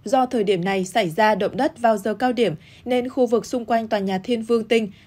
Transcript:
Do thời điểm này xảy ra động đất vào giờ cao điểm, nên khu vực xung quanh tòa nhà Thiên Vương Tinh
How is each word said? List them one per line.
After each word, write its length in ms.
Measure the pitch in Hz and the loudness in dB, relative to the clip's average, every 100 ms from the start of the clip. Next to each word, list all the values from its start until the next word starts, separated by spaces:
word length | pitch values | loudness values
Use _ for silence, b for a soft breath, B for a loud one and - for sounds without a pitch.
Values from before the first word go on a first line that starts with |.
Do 220 | 214 262 | -2 0
thời 180 | 254 240 | 2 0
điểm 200 | 202 185 | 0 0
này 220 | 185 190 | 0 -2
xảy 240 | 185 233 180 | -2 -2 0
ra 260 | 160 214 | 2 2
động 220 | 196 196 180 | 2 -2 0
đất 220 | 277 - | -2 0
vào 180 | 233 214 | 0 2
giờ 160 | 214 | -2
cao 200 | 208 254 | -2 -2
điểm, 220 | 240 208 151 B B | 0 0 -2 B B
nên 240 | 247 247 247 | -2 -2 0
khu 160 | 269 | 0
vực 200 | 247 233 | 2 2
xung 200 | - 254 | 0 -6
quanh 220 | 226 233 220 | -2 -2 0
tòa 120 | 214 | -2
nhà 180 | 196 190 | -2 -2
Thiên 180 | 190 233 | -2 -2
Vương 220 | 226 233 | 0 0
Tinh 280 | 220 233 202 B | 2 0 0 B